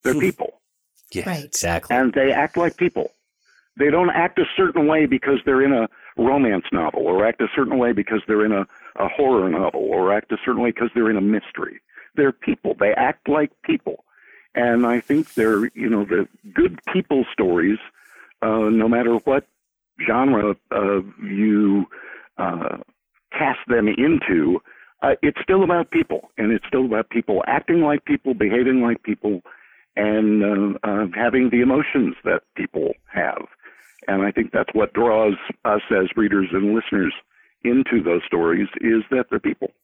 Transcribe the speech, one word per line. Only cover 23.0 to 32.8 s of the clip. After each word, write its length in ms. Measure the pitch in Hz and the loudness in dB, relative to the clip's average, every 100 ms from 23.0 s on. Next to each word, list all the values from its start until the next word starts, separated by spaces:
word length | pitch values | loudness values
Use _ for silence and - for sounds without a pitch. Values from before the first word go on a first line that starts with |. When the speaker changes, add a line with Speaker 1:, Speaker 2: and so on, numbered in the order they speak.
| _ _ _ | _ _ _
Speaker 1:
cast 280 | - 147 127 - | -4 -2 -4 -2
them 200 | 120 107 | 2 2
into, 760 | - 139 165 - 87 76 87 _ - - _ | 2 2 2 2 0 2 0 _ -20 -20 _
uh, 140 | 139 - | -2 2
it's 180 | 147 - | 0 -2
still 220 | - 190 | 0 2
about 280 | 180 175 165 | 4 2 0
people. 380 | 170 - - - - | -2 -2 -6 -8 -4
And 140 | 107 | 0
it's 140 | 113 - | 0 -2
still 180 | 131 131 | -2 0
about 240 | 110 110 | -2 -2
people 340 | 120 - 98 - | -4 -2 -2 0
acting 340 | 143 - 170 | -2 0 0
like 220 | 151 147 - | 2 0 -2
people, 280 | 143 131 | -4 -2
behaving 480 | 120 104 117 127 131 | -2 0 2 2 2
like 220 | 120 117 | 0 -2
people, 380 | - 104 104 95 - - - _ _ - | -4 -4 -4 -4 -8 -20 -20 _ _ -4
and, 480 | 104 107 107 107 | -2 0 2 2
uh, 360 | 101 101 101 - | 2 0 -2 -4
uh, 240 | 104 104 101 | -4 -4 -4
having 360 | 92 117 131 127 | -2 0 2 2
the 100 | 120 | 2
emotions 540 | 123 135 139 143 95 - | 2 2 0 0 -2 -2
that 180 | - 85 _ - | -4 -4 _ -10
people 380 | 98 - | -8 -4